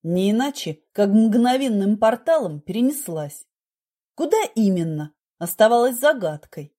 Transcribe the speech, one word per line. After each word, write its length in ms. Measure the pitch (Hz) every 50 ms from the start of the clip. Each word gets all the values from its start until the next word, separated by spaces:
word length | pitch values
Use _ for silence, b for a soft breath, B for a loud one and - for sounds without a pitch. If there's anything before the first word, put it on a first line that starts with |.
| -
Не 280 | 165 175 180 190 202
иначе, 520 | 214 226 269 285 269 - - 156 156 _ _ _ _
как 160 | - 208 202
мгновенным 880 | 196 220 220 226 208 247 233 247 254 262 277 262 214 202 196 202 214
порталом 640 | 208 220 220 233 233 _ - 330 311 240 170 151 147
перенеслась. 840 | _ - 185 226 247 269 294 277 - - 165 156 151 147 - - - _ _ _ _ _ _ _ _ _ _ _ _ _ _
Куда 260 | - 330 302 440 440 392 - -
именно, 580 | 226 220 196 185 180 165 160 156 151 151 151 _ _ _ _ _
оставалось 640 | _ 170 170 - - 214 220 240 240 240 262 247 240
загадкой 760 | 269 294 311 247 185 156 151 151 - _ - 160 143 147 _